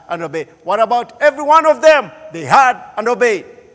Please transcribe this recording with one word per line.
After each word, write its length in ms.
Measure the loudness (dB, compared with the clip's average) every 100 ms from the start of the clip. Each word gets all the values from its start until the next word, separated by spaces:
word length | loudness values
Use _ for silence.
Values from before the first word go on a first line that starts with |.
| -14
and 160 | -10
obeyed. 240 | -10 -10 -12 _
What 160 | -6 -2
about 420 | -2 -2 -6 -2
every 220 | -2 0
one 220 | 0 2 2
of 160 | 2
them? 280 | 4 2 0 -12 -18
They 140 | -12 0
had 360 | 2 2 0 -8 -8
and 120 | -4
obeyed. 360 | -2 -2 -2 -8 -20 _